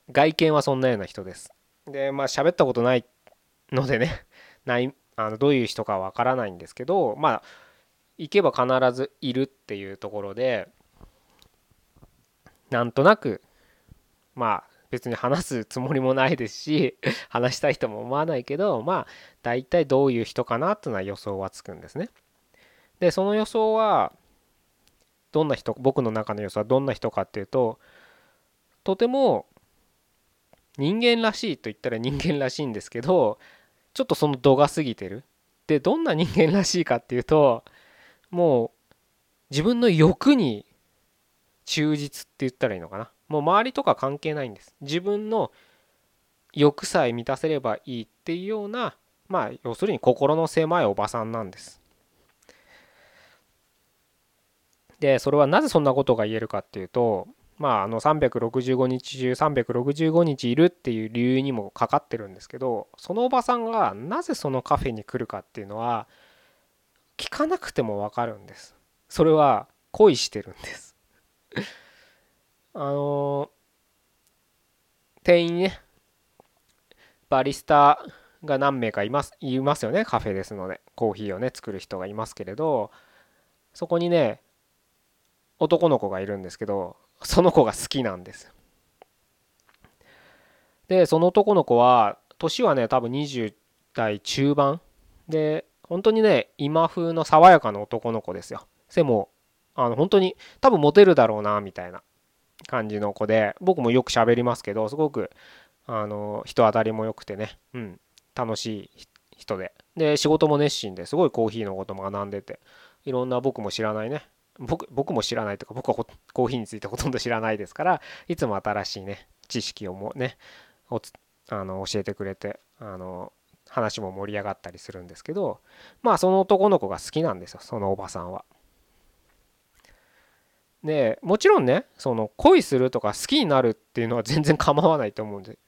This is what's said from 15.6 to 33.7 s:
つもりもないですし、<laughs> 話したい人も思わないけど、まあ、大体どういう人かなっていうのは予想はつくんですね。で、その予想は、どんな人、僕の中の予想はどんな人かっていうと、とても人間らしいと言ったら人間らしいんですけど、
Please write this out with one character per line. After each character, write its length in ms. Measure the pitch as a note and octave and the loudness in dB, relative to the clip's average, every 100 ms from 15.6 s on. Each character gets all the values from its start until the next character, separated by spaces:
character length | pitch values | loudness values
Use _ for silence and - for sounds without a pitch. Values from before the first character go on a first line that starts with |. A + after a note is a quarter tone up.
つ 160 | G#2+ C3 | -6 -6
も 120 | B2+ | -4
り 80 | C3 | 0
も 140 | C3 | 0
な 140 | C3 C3+ | 2 2
い 80 | C#3 | 0
で 120 | A2 | -6
す 80 | - | -8
し、 420 | D3+ D#3 C#3 - B2+ | -2 0 0 -2 -6
<laughs> 140 | B2 - | -6 -4
話 280 | A#2+ B2 - | -2 -2 0
し 40 | |
た 100 | D3 | -2
い 40 | |
人 140 | B2 A#2 | -2 -4
も 120 | G#2+ | -6
思 140 | A#2 | -6
わ 100 | C#3+ | -4
な 120 | D#3+ C3+ | -2 -4
い 80 | |
け 120 | B2 D3 | -4 -4
ど、 260 | G3+ B2 | -2 -2
ま 180 | C#3 F3+ | -2 -4
あ、 60 | - - - _ | -6 -14 -20 _
大 220 | A#2 B2 | -6 -4
体 220 | C3 F3 C#3+ | 0 0 2
ど 200 | C3+ C#3 | 4 4
う 60 | |
い 80 | A#2+ | 0
う 40 | |
人 200 | A2 - | -2 -4
か 140 | A#2+ A#2+ | -2 -2
な 160 | E3+ | -2
っ 60 | G#3+ | -4
て 80 | C#3 | -6
い 20 | |
う 20 | |
の 40 | G2+ | -6
は 60 | |
予 120 | G2 G2 | -6 -8
想 220 | G#2 G2 | -8 -6
は 120 | F#2+ | -8
つ 120 | - | -10
く 120 | - | -18
ん 60 | E2+ | -18
で 80 | F2 | -14
す 100 | C#3 | -10
ね。 120 | G#3+ _ _ _ _ _ _ _ _ - | -10 _ _ _ _ _ _ _ _ -2
で、 100 | F3+ | 0
そ 140 | F#3+ | 0
の 100 | G3 | 0
予 100 | G#3+ | -2
想 300 | G#3+ A3+ A3 | -2 -2 0
は、 380 | A3 A3 D#3 F#2 - _ _ _ _ _ _ _ _ _ _ _ | 2 2 2 0 -4 _ _ _ _ _ _ _ _ _ _ _
ど 120 | D3+ | -2
ん 40 | D#3 | 0
な 60 | |
人、 200 | B2 - A2+ | -2 -4 -2
僕 240 | C3 C#3 | 0 0
の 80 | A#2 | 0
中 240 | A2 A2 | -2 -4
の 80 | G#2 | -6
予 60 | G2+ | -6
想 120 | G#2+ | -4
は 40 | |
ど 140 | G#2+ C3 | 0 0
ん 80 | C3+ | 0
な 60 | |
人 180 | A2+ C#3 | -4 -4
か 120 | - | -4
っ 40 | F#2+ | -6
て 120 | G#2+ | -8
い 20 | |
う 40 | F#2+ | -4
と、 320 | C3+ A#2 - _ _ _ _ _ _ _ _ _ _ | -2 -2 -4 _ _ _ _ _ _ _ _ _ _
と 120 | - G3 | -6 0
て 100 | A#3 | 0
も 400 | C4+ B3+ A#2 - _ _ _ _ _ _ _ _ _ _ _ _ - | 2 2 2 -4 _ _ _ _ _ _ _ _ _ _ _ _ -6
人 220 | D3 G#3+ | -4 0
間 220 | A#3+ A#3 | 2 2
ら 100 | A3+ | 0
し 220 | G#3+ A3 | -2 -6
い 20 | C#3+ | -6
と 60 | |
言 100 | A2+ | -10
っ 20 | G#2 | -8
た 140 | B2+ | -6
ら 80 | A2+ | -4
人 200 | B2 C#3+ | -4 -4
間 200 | E3 D3 | -2 -2
ら 120 | C3 | -2
し 100 | - | -4
い 60 | C#3 | -6
ん 60 | |
で 80 | G#2 | -8
す 100 | - | -10
け 100 | A#2 | -6
ど、 380 | C3+ F3+ A2 - - _ _ | 0 2 2 -2 -12 _ _